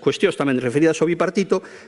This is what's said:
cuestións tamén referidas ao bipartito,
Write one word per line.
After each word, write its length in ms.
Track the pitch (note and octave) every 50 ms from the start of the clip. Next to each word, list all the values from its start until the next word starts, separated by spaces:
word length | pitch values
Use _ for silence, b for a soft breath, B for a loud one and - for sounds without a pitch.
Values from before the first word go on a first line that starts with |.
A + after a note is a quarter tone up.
cuestións 320 | - C#3+ C3 - G3+ F3+ -
tamén 240 | - C#3+ C#3 B2+
referidas 400 | B2+ B2+ B2 A2+ C#3+ D#3+ D#3+ D#3
ao 80 | - D#3+
bipartito, 560 | E3 F3 E3 E3+ F#3 F3+ G#3 F#3+ - G3 F#3+ B B B B B